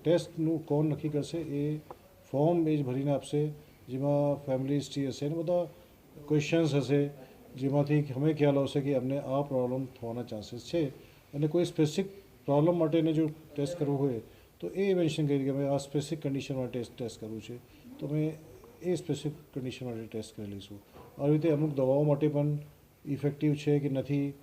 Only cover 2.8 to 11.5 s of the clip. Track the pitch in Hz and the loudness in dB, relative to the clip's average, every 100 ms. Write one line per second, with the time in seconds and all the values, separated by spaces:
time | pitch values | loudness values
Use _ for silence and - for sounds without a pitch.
2.8 | 131 127 143 139 - 147 151 147 - - | 0 -2 0 -2 0 -2 -2 -4 -18 -20
3.8 | - 131 143 143 147 139 139 131 131 143 | -10 -4 0 2 2 0 -2 -2 0 -2
4.8 | 135 - 139 117 143 165 165 175 160 - | -2 -4 -4 -2 -4 -2 0 0 -2 -8
5.8 | - - - - - 151 147 165 160 139 | -20 -20 -20 -20 0 2 4 2 4 2
6.8 | 123 143 143 - - - - 131 135 143 | 2 2 2 -4 -20 -20 -18 -4 0 2
7.8 | 143 151 147 127 151 151 147 139 135 143 | 4 2 2 0 0 4 4 4 2 0
8.8 | 139 135 127 139 123 135 147 131 123 131 | 0 0 0 -4 -2 -2 0 0 0 -2
9.8 | 131 - 117 117 120 107 101 120 - 170 | -6 -8 -8 -8 -8 -10 -10 -12 -4 -2
10.8 | 139 - - - - 143 151 | -2 -4 -20 -20 -12 -2 0